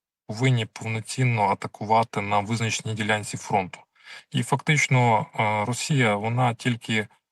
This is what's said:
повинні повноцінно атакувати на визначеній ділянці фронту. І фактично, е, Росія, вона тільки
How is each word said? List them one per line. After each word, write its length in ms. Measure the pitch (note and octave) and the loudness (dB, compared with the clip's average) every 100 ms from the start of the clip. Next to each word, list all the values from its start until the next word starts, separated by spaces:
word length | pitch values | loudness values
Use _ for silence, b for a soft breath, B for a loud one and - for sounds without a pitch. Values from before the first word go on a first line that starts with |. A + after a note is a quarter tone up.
| _ _ - | _ _ -12
повинні 380 | G#2+ C3 B2 A2 | 0 2 2 0
повноцінно 760 | - A2+ A2 - - B2+ A2+ | -6 -6 -6 -4 -2 0 2
атакувати 800 | G2 G2+ G#2+ - G#2 A2+ A#2 G#2+ | 2 0 -4 -6 2 2 2 -2
на 180 | G2+ G#2 | -2 -2
визначеній 540 | G#2 A#2 A2+ - A2 | 0 -2 -2 -4 -4
ділянці 440 | G#2+ G#2 G#2+ G#2 - | -4 -2 -2 -4 -10
фронту. 420 | - G#2 F#2 - _ B B B - | -2 -2 -2 -10 _ B B B -6
І 120 | C3 | -4
фактично, 840 | B2 B2 - D3 - C3 A#2+ A2 - - | 0 -2 0 0 2 4 4 4 0 -2
е, 260 | G#2+ G#2+ G#2 | 0 0 -2
Росія, 500 | A#2+ - C#3 A#2 G#2 | -2 0 2 2 2
вона 380 | A2 A#2+ B2+ | 0 0 0
тільки 540 | A#2+ B2+ A#2 - A2 G#2 b _ | 0 -2 -4 -2 -4 -4 b _